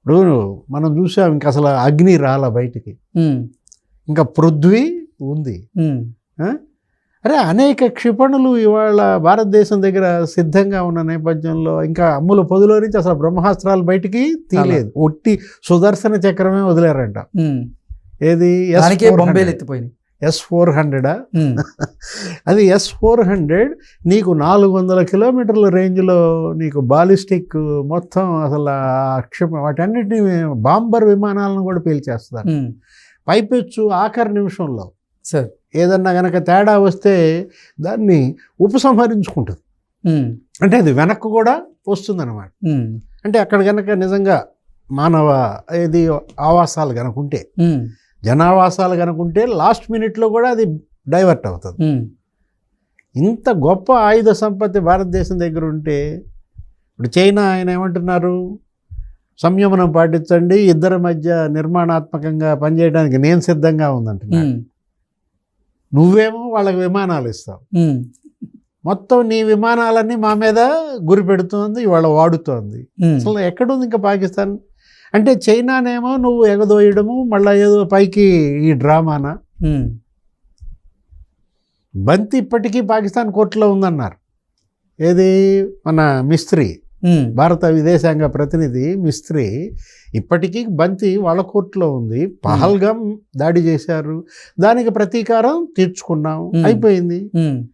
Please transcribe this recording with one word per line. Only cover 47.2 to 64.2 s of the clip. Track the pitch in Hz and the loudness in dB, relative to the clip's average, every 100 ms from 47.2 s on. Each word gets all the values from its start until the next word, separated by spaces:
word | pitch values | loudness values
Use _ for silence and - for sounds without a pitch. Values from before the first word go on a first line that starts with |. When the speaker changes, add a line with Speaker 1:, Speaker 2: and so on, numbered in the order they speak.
| 143 147 - - | -6 -8 -8 -2
Speaker 2:
ఉమ్. | 170 147 113 - _ _ | 0 0 -4 -12 _ _
Speaker 1:
జనావాసాలు | 107 135 170 190 185 180 185 | -2 2 4 4 2 2 -2
గనక | 175 175 | 0 -2
ఉంటే | 160 170 165 240 | -4 -4 -2 -2
లాస్ట్ | 196 165 226 - | 0 0 0 -4
మినిట్లో | 226 220 220 226 | -6 -4 -2 0
కూడా | 226 240 | 2 0
అది | 233 214 156 _ _ - | 0 -2 -4 _ _ -4
డైవర్ట్ | 160 190 160 - | 2 2 2 -2
అవుతుంది. | 87 - 90 | -8 -12 -4
Speaker 2:
ఉమ్. | 156 135 113 _ _ _ _ _ _ _ _ _ _ - | -2 -2 -6 _ _ _ _ _ _ _ _ _ _ -2
Speaker 1:
ఇంత | 180 226 - | -2 0 -2
గొప్ప | 202 139 190 190 | 0 2 0 2
ఆయుధ | 254 214 220 220 | 2 4 4 2
సంపత్తి | 214 214 190 214 190 | 2 -2 -2 -2 -2
భారతదేశం | 165 185 190 180 175 185 | 0 0 0 -4 -4 -4
దగ్గర | 170 160 | -4 -4
ఉంటే, | 160 156 156 147 147 156 - - _ - | -6 -6 -4 -4 -4 -8 -14 -20 _ -20
ఇప్పుడు | - _ _ _ 123 175 | -20 _ _ _ -4 2
చైనా | 190 202 | 2 2
ఆయన | 202 185 180 | 0 0 -2
ఏమంటున్నారు, | 180 190 180 175 180 175 180 180 208 _ _ _ - - - _ _ | -4 -4 -4 -2 -2 -2 -4 -6 -12 _ _ _ -16 -16 -18 _ _
సంయమనం | 165 185 202 190 180 | 0 2 2 4 2
పాటించండి, | 160 165 165 160 170 175 190 | 2 2 0 2 2 4 4
ఇద్దరి | 202 160 180 185 | 4 4 2 0
మధ్య | 175 165 156 170 156 | -2 -2 -2 -2 0
నిర్మాణాత్మకంగా | 151 156 175 170 165 156 160 151 156 156 | -2 -2 0 0 -2 -4 -8 -6 -2 -2
పనిచేయడానికి | 147 151 160 165 156 156 131 | 0 0 2 2 2 0 2
నేను | 143 175 | 2 2
సిద్ధంగా | 170 160 156 156 151 | 2 0 2 0 0
ఉందంటున్నాడు. | 131 113 101 | -2 -4 -8